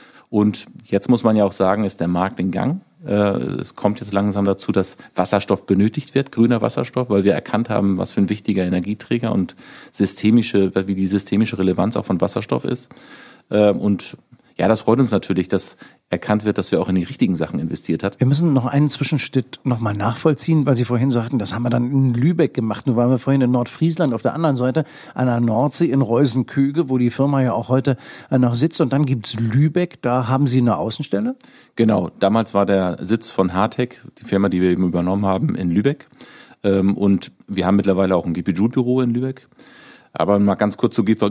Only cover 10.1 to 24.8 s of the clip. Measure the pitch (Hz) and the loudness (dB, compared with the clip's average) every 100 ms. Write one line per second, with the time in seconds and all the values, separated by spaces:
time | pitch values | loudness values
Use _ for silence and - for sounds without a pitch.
10.1 | - 107 117 104 101 95 95 95 95 95 | 0 4 4 4 2 2 0 -2 -2 0
11.1 | 98 - 101 107 - 92 87 90 - - | 0 0 0 0 0 0 0 0 -2 -2
12.1 | 90 85 104 104 127 - 127 - - - | -2 0 -2 -4 -4 -4 -6 -10 -20 -20
13.1 | - - - - 104 104 92 104 95 - | -20 -20 -20 -4 2 4 4 0 -2 -4
14.1 | - _ - _ - 92 110 - 117 123 | -18 _ -20 _ -2 0 2 2 2 2
15.1 | 101 - 90 87 98 - - - _ - | 0 0 -2 0 -2 -4 -12 -20 _ -8
16.1 | 87 - 107 107 101 - 85 87 92 85 | -6 -2 0 0 -2 0 0 0 -2 -2
17.1 | - 110 82 78 76 80 73 - 80 98 | -2 0 0 -2 -4 -6 -6 -4 -4 -4
18.1 | - 127 143 170 135 123 139 147 - 127 | 0 2 2 2 2 2 0 0 0 -2
19.1 | 139 - 131 - - - 117 113 104 101 | -2 -2 -4 -4 -6 -4 -2 -2 -2 -2
20.1 | - 160 139 - 156 139 120 123 120 135 | 0 0 0 0 2 2 0 0 0 0
21.1 | 120 113 123 101 - 120 117 123 135 131 | 0 -2 -4 -4 -4 -2 0 0 2 2
22.1 | 117 147 170 143 - 113 98 139 117 120 | 2 2 2 0 0 -4 -4 -2 0 2
23.1 | 127 135 139 123 123 120 - 160 165 147 | 0 0 2 2 0 -2 -2 -2 0 -2
24.1 | 113 127 151 165 131 127 143 | 0 -4 -2 -2 0 0 -2